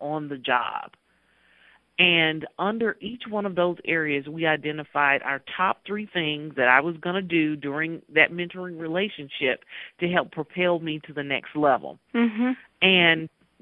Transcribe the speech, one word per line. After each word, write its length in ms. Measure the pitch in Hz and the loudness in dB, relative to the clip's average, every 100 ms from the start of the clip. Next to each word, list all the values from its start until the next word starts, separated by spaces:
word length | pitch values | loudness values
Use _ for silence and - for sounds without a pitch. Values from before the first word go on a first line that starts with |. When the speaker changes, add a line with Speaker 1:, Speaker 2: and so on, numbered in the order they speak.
Speaker 1:
on 280 | 147 156 147 | -6 -6 -6
the 80 | 139 | -6
job? 520 | 127 123 113 - - _ _ _ _ _ _ _ _ _ _ - | 0 2 0 -6 -10 _ _ _ _ _ _ _ _ _ _ 2
And 480 | 180 170 160 160 147 - | 4 6 2 0 -6 -4
under 380 | 190 226 220 - | -2 0 -2 -2
each 220 | 202 240 226 | -8 -10 -8
one 180 | 208 202 | -4 -2
of 80 | |
those 220 | 175 175 170 | 0 0 0
areas, 420 | - 165 151 143 143 | -2 -2 0 -2 -4
we 200 | 165 160 | -2 0
identified 760 | 151 147 151 147 147 143 139 | 0 -2 -8 -4 0 2 2
our 180 | - 139 - - | 0 -6 -6 -2
top 220 | 190 - - | -2 -2 -6
three 220 | 208 208 | -8 -4
things 420 | 175 151 147 151 131 | -2 -2 -4 -6 2
that 100 | 123 | 6
I 140 | 131 | 6
was 160 | 165 160 | 4 -2
gonna 220 | 175 190 | -4 -2
do 320 | 180 165 151 | 0 2 2
during 480 | 151 143 147 160 165 - | 0 -4 -4 -4 -6 -2
that 180 | 151 151 | 2 2
mentoring 480 | 170 175 185 180 160 | 0 -8 -10 -12 -10
relationship 800 | 160 175 208 - 139 - 135 - - - - - | -4 -2 -4 -6 -12 -4 -2 -2 -8 -18 -18 -4
to 80 | 175 | 0
help 240 | 180 120 | 0 0
propel 480 | - 147 180 180 170 | -4 -6 -2 0 0
me 200 | 160 156 - | -2 -8 -8
to 60 | |
the 100 | 147 | -8
next 320 | 143 135 - | -4 -4 -4
level. 460 | 151 147 117 71 - _ | 0 2 2 0 -14 _
Speaker 2:
Mm-hmm. 380 | 233 233 214 247 254 - _ | 2 2 2 -2 -2 -10 _
Speaker 1:
And 460 | 190 185 170 160 160 _ _ _ | 4 6 6 4 -2 _ _ _